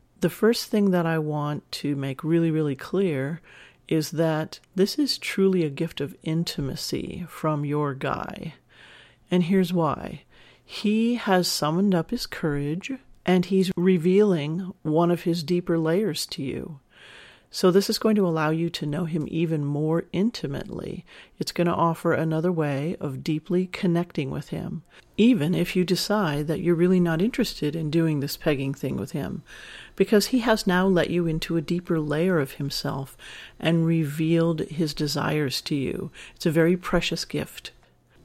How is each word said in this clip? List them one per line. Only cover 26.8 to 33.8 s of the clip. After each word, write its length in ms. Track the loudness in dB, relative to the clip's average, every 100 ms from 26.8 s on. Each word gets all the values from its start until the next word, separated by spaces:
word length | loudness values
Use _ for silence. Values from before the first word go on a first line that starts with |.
| 4 6
not 240 | 4 2
interested 520 | 0 0 -2 -2 -4 -2
in 140 | 0
doing 300 | 2 2 2
this 180 | -2 -2
pegging 380 | 0 0 -2 -4
thing 220 | -4 -4
with 160 | -6
him, 280 | -6 -6 -8 -12 -20 -18 -20 -18 -2
because 320 | 4 4 4
he 120 | 0
has 280 | 2 2 4
now 180 | 4 4
let 240 | 4 2
you 160 | 0 0
into 320 | -2 -2 -2
a 40 |
deeper 380 | 0 -4 0 -2
layer 400 | 0 0 2 2
of 140 | 0
himself 640 | -4 -6 -4 -4 -6 -8 -14 -18 -18 -20 -4
and 280 | 0 2